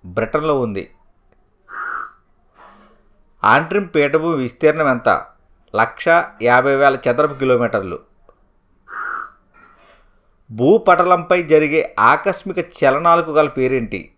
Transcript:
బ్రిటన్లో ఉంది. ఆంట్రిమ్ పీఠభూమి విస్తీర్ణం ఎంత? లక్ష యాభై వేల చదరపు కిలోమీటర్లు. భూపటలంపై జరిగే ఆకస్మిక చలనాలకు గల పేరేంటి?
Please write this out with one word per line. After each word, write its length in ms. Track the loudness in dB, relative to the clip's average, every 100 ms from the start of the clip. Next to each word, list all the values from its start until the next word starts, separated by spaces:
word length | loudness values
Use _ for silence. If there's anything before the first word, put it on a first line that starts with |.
| -6
బ్రిటన్లో 540 | -6 -2 -2 -2 -2
ఉంది. 300 | -2 -6 -10 _ _ _ _ _ _ _ _ -14 -12 -12 -14 _ _ _ _ _ -20 -20 _ _ _ _ _ _
ఆంట్రిమ్ 440 | 2 2 0 -4 -2
పీఠభూమి 420 | -2 0 0 -2 -4
విస్తీర్ణం 520 | -6 0 0 2 0
ఎంత? 340 | 0 0 0 -4 _ _ _ _ -2
లక్ష 320 | -2 -2 0 2 0 -4
యాభై 340 | 2 2 2 2
వేల 180 | 2
చదరపు 400 | 2 -2 0 -2
కిలోమీటర్లు. 640 | -2 0 0 0 -4 -6 -12 _ _ _ _ _ _ _ _ _ -14 -10 -12 -14 _ _ _ _ _ _ _ _ _ _ _ _
భూపటలంపై 920 | -2 2 4 4 2 4 0 2 -2
జరిగే 540 | 2 2 2 -2 -2 2
ఆకస్మిక 600 | 2 2 0 -6 -8 -8
చలనాలకు 720 | -8 0 0 2 2 2 2
గల 180 | 0 0
పేరేంటి? 640 | 0 -2 -2 -4 -10 -12